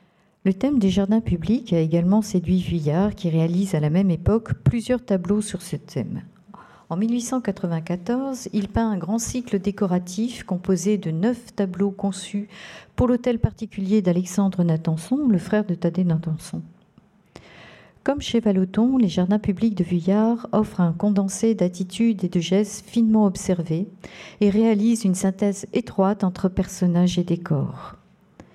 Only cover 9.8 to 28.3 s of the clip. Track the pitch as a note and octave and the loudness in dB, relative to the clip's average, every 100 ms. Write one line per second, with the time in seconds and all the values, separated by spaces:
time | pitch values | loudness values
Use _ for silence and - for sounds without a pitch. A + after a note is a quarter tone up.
9.8 | G3 F3+ F3+ F#3 A#3+ - - F3+ F#3+ F3+ | 0 0 -2 -4 -4 -6 -6 -4 0 0
10.8 | F#3+ G#3 E3 D#3+ A3 A#3+ - - G3 F3 | 0 -2 -2 -2 0 -2 -6 -4 -4 -2
11.8 | G3+ G3 G3 F#3 - G3+ G#3 - - - | -2 -2 -4 -6 -6 -8 -8 -14 -20 -20
12.8 | - - B3 B3 B3 A#3 A3 - G#3+ - | -8 0 2 2 0 0 -2 -4 -10 -6
13.8 | F#3+ G#3+ F3+ F3 F3+ - G3 F#3 E3+ D#3+ | 0 2 4 0 0 0 0 2 0 0
14.8 | E3 D#3+ - C4+ C4+ F3+ - G#3+ G#3 E3+ | 0 -2 -2 0 2 2 2 0 0 -2
15.8 | E3+ E3+ F3+ D#3+ E3 D#3 - - D#3+ - | -2 0 0 0 -2 -6 -8 -12 -12 -18
16.8 | _ _ _ _ _ - - - - - | _ _ _ _ _ -20 -20 -20 -20 -20
17.8 | - _ - C#4+ - A#3 G#3+ F#3+ F#3 G#3 | -20 _ -4 -2 0 0 2 2 2 2
18.8 | B3 C4 G3 F#3 F3+ G#3 G#3+ F#3 A3+ F#3 | 2 4 2 2 2 2 0 0 0 0
19.8 | F3 F3 F3 G3+ A3+ A#3 - G#3+ G#3 - | 0 0 2 2 2 0 0 0 0 0
20.8 | E3+ E3+ G#3 G3+ G3 - A3+ G#3 F3+ F3 | 0 2 0 2 0 0 0 2 0 -2
21.8 | F#3 - A#3 F#3+ F3+ F3+ D#3+ F#3+ G#3 - | -6 0 0 0 -2 -2 2 0 0 -6
22.8 | - A#3+ A3 G#3+ G3+ F#3 - F3+ E3 D#3+ | -4 0 4 4 4 2 -2 -2 0 -2
23.8 | G#3 - - - - - G3+ G#3 A3+ G#3 | -4 -10 -20 -20 -12 0 2 4 4 4
24.8 | A3+ A3+ F#3+ F3+ F#3+ F#3+ G3+ G3 - B3+ | 2 2 2 2 0 2 0 -2 -4 -4
25.8 | - - F#3+ G#3 F#3 F#3 F#3+ F#3+ F#3 - | -2 2 2 2 -2 0 -2 0 -4 0
26.8 | F3+ E3+ F3+ F3 F3+ E3+ - C#3+ B2+ - | 2 4 2 2 0 -2 -2 -2 -2 -8
27.8 | - - _ _ _ | -16 -18 _ _ _